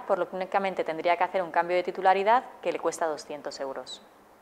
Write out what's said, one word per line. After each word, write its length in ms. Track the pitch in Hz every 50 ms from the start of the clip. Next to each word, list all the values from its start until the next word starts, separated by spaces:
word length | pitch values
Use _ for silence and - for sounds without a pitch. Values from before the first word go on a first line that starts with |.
| -
por 140 | - 202 180
lo 100 | 175 165
que 60 | -
únicamente 480 | 185 185 185 - 202 196 190 185 - 170
tendría 340 | - 156 160 156 175 175
que 60 | 170 185
hacer 180 | 180 - 190
un 100 | 180 165
cambio 240 | - 175 170 170 180
de 80 | 180 175
titularidad 600 | 185 180 - 185 190 190 196 196 208 226 254 247 - - -
que 100 | - 180
le 80 | 165 147
cuesta 280 | - 165 160 - 170
doscientos 520 | 160 151 143 - - 147 147 135 143 139 -
euros. 420 | 143 135 135 131 127 - - - - - - - - - - _